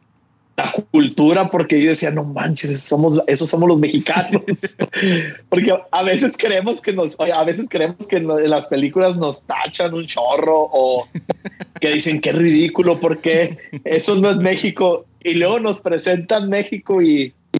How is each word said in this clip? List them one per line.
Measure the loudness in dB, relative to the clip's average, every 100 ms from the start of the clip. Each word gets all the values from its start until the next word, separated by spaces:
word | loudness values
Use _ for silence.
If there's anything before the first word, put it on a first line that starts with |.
| _ _ _ _ _ -6
la | -4 -4 2
cultura, | 2 2 4 4 4 2
porque | 0 2 2
yo | 2
decía, | 0 -2
"No | -4
manches, | -4 -4 -4 -2 -4
esos | -4 0
somos, | 2 2 2 0
esos | 0 0
somos | 2 4
los | 4
mexicanos." | 2 0 -2 -2 0 -2 -2 -6 -8 -8 -8
<laughs> | -2 0 0 -4 -12 _
Porque | 0 2
a, | 0 -2
a | -2
veces | 0 0 0 0
creemos | 0 0 -2 -4
que | -4
nos, | -2 -4 -2
oye, | -2
a | 0
veces | 0 -2 -4
creemos | -2 -4 -6 -4
que | -2
no, | 0 0
en | 2
las | 0 -2
películas | -2 0 2 0 0
nos | -4 -6
tachan | -8 -8 -6 -4 -4
un | -4
chorro | -6 -4 0 0 2 2 2
o | 2 2 0 -4 -8 -8 -8 -12 -16 -18 -4
que | -2
dicen, | 0 0 -2
"Qué | -2
ridículo, | 2 4 4 2 2 2 2
porque | 0 0 0 2 0 -4 -14 -10
eso | -2 -2 2
no | 2 2
es | 2
México." | 0 0 -2 0 0 0 -6 _
Y | -2
luego | 0 0 0
nos | -2 -4
presentan | -4 -2 0 -2 0 -2 0
México | -2 -4 -6 -2 2
y, | 4 2 0 -10 _